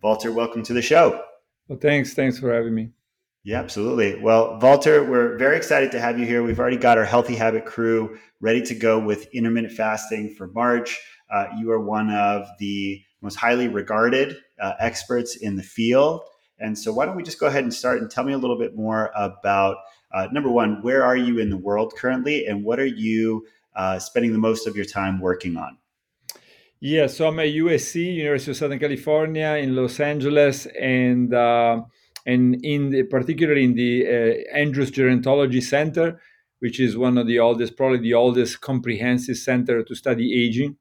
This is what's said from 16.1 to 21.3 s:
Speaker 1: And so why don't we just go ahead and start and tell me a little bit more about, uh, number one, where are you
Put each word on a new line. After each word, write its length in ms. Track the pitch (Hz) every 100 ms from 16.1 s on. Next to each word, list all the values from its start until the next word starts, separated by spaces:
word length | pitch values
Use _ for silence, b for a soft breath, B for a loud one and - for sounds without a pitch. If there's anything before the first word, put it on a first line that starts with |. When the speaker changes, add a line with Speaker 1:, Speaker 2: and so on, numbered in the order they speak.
| 165 B B B _
Speaker 1:
And 180 | 110 104
so 160 | 110
why 140 | 110 156
don't 80 |
we 80 | 185
just 160 | 170 -
go 80 | 147
ahead 160 | 139
and 100 | 123
start 280 | 117 123 -
and 100 | 110
tell 140 | -
me 80 | 131
a 60 | 139
little 200 | 127 120
bit 160 | 117
more 380 | 110 110 110 110
about, 640 | 107 101 101 101 101 98 95 B B B
uh, 140 | 95 95
number 180 | 135 139
one, 320 | 120 110 104
where 220 | 113 135
are 120 | 127 127
you 220 | 123